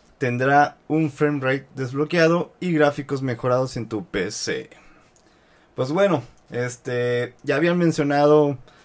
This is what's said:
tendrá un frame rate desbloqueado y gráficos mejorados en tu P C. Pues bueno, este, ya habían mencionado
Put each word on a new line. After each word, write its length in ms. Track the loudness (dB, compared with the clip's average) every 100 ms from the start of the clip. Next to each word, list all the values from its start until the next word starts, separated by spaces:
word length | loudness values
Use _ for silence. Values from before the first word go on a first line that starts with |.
| _ _
tendrá 580 | -4 -2 2 4 2 -2 _
un 220 | -2 -2
frame 300 | 0 -2 0
rate 280 | -2 -4 -6
desbloqueado 800 | -10 -8 -4 -2 2 4 2 -2 _
y 120 | -2
gráficos 480 | 2 2 2 -4 -4
mejorados 560 | -4 -4 0 0 0 -6
en 100 | -6
tu 160 | -8
P 260 | -6 -4 -4
C. 380 | -6 -6 -6 -8 -20 -20 _ _ _ _ _ _ _ _
Pues 160 | -8 -4
bueno, 320 | 0 2 2 -4 -16 _
este, 840 | -6 -6 -8 -6 -4 -2 -2 -4 -8
ya 140 | -4 0
habían 220 | 2 2
mencionado 800 | 2 2 0 2 6 6 4 0 -10 -20